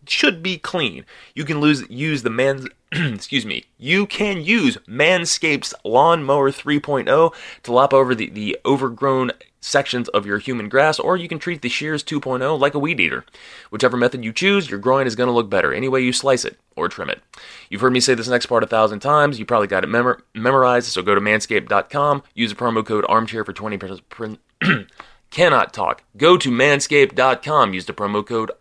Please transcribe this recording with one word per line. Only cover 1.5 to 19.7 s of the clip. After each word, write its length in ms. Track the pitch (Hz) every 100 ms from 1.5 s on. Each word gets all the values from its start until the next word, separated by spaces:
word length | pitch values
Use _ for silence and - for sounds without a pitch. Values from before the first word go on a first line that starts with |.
| 151
lose, 280 | 151 143 -
use 320 | 120 156 143
the 80 | 113
Mans-, 380 | 113 135 139 127 -
<clears throat> 120 | _
excuse 520 | 147 151 101 - 139
me, 200 | 107 62 - _
you 300 | 127 185 202
can 340 | - 208 185
use 360 | 156 226 139 110 -
Manscaped's 840 | 120 156 180 170 - 160 143 - -
Lawnmower 680 | 101 120 156 165 135 143 139
three 260 | - 147 147
point 300 | - 139 -
oh 240 | 143 165 - - -
to 80 | -
lop 200 | 120 139
over 220 | 135 131
the, 160 | 120 -
the 260 | 104 107 -
overgrown 680 | - 139 131 120 139 131 123 - - _
sections 500 | - 143 135 123 117
of 140 | 104
your 140 | 101 101
human 300 | 127 123 104
grass, 320 | 123 151 151
or 160 | - 180
you 100 | 170
can 140 | 156
treat 200 | - 165
the 80 | 123
shears 360 | - 151 151
two 160 | - 147
point 220 | 135 127
oh 120 | 131
like 200 | 156 143
a 40 | 147
weed 220 | 151 151
eater. 240 | 82 64 - - - - -
Whichever 260 | 107 127 123
method 280 | 120 131
you 80 | 113
choose, 380 | 113 190 202 151
your 80 | 101
groin 300 | 110 135 131
is 80 | 110
gonna 160 | 123
look 180 | 120 107
better 240 | 98 78
any 140 | 69 131
way 120 | 131
you 120 | 127
slice 320 | 123 135 127
it 120 | - - _ -
or 120 | 87
trim 220 | - 76
it. 100 | - _ - - - -
You've 120 | 101
heard 120 | 127
me 60 | 127
say 160 | 120
this 140 | 123 117
next 180 | 120 -
part 160 | 117
a 60 | 113
thousand 320 | 113 110 104
times. 400 | 135 151 147 123
You 40 |
probably 220 | 110 117
got 160 | 101